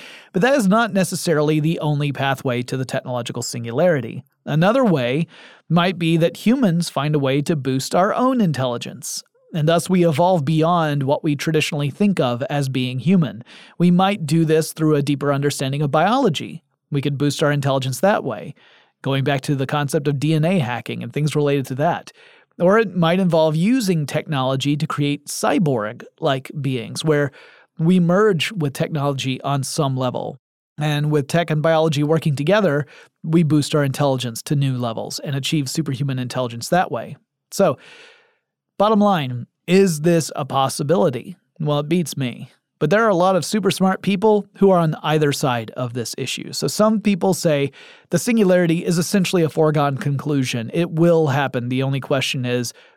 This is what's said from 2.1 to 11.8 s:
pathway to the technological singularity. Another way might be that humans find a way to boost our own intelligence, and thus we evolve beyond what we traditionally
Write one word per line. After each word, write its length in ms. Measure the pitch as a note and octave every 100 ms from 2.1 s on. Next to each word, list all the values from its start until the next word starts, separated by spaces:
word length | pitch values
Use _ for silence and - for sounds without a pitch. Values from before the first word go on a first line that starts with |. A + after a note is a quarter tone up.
pathway 520 | C3+ C3+ C3 C3+ B2
to 160 | A#2+ C3+
the 80 | B2+
technological 560 | C3+ C3 B2 A#2 B2
singularity. 840 | - B2 A#2 A#2 F3+ D3 A#2 - - _ -
Another 380 | D3+ F#3 C4
way 420 | A#3+ D3+ A#2+ C#3+ E3 - - - -
might 300 | E3+ F3+ F3
be 180 | E3 E3
that 300 | E3+ - G#3
humans 420 | C4+ G#3+ E3 E3+
find 260 | C#3+ D3
a 40 | D3+
way 240 | C3+ C#3
to 140 | C#3+ D#3+
boost 380 | C3 C3 -
our 200 | F3+ G3+
own 260 | - B3+ B3+
intelligence, 840 | F#3 C3+ B2+ A#2+ - B2 - - - _ _
and 140 | E3+ D3+
thus 220 | E3+ -
we 160 | F#3 E3+
evolve 400 | C#3+ F3 F#3 C#3
beyond 560 | D#3 D#3+ F3 D#3 C#3+
what 200 | C3+ C#3+
we 140 | D#3 C#3+
traditionally 540 | - D#3 - D3+